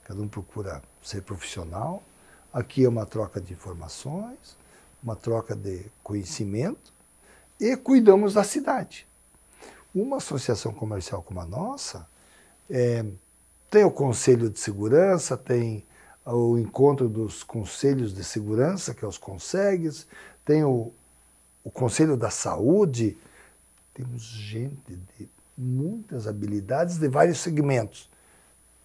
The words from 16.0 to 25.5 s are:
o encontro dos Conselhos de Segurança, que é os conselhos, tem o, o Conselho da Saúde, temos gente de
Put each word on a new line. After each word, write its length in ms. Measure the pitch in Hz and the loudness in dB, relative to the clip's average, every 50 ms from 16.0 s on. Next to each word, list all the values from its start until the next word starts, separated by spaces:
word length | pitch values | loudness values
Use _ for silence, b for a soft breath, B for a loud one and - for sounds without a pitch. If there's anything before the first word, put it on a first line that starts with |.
| b b b b b | b b b b b
o 320 | 123 120 120 120 117 117 120 | -2 0 2 2 4 4 2
encontro 520 | 113 - - - 135 143 139 131 131 113 | 0 0 2 4 6 6 6 4 2 0
dos 340 | 107 110 110 98 - - - | 0 -2 -4 -6 -6 -10 -14
Conselhos 680 | - - 113 101 90 - - - 139 139 131 120 104 95 | -10 -8 -8 -8 -8 -4 0 2 2 2 2 0 -4 -6
de 100 | 98 - | -8 -10
Segurança, 720 | - - 113 104 104 107 117 135 165 196 180 - - 117 | -8 -6 -6 -4 -2 0 2 2 2 0 -2 -6 -8 -8
que 100 | - - | -8 -8
é 40 | 101 | -10
os 100 | 92 - | -10 -10
conselhos, 920 | - - 98 90 - - - 190 202 202 196 175 165 156 143 - - _ B B B B B B B | -14 -14 -14 -14 -8 -4 -2 0 2 2 2 0 -2 -4 -6 -8 -14 _ B B B B B B B
tem 180 | - 151 156 151 | 2 4 4 4
o, 280 | 139 127 117 113 120 - _ _ _ _ _ _ _ _ _ _ _ _ _ - | 4 2 0 -2 -4 -10 _ _ _ _ _ _ _ _ _ _ _ _ _ -16
o 80 | - | -12
Conselho 440 | - - 127 113 - - 156 156 143 | -6 -2 -2 0 2 4 4 4 2
da 140 | 120 113 107 | 2 0 -2
Saúde, 880 | - - - 113 - - 104 131 175 208 208 160 127 117 113 101 - - b b b b b b b b b _ _ _ _ _ _ | -4 -4 -6 -4 -2 0 2 4 6 6 4 4 2 2 0 0 -2 -4 b b b b b b b b b _ _ _ _ _ _
temos 300 | - 123 127 123 120 110 | -10 -10 -8 -8 -10 -12
gente 720 | 113 117 107 101 104 107 113 123 139 143 135 - - 90 90 92 - _ - | -12 -12 -12 -12 -10 -8 -8 -8 -8 -10 -12 -16 -16 -16 -16 -16 -18 _ -18
de 120 | 101 - _ _ _ _ | -20 -20 _ _ _ _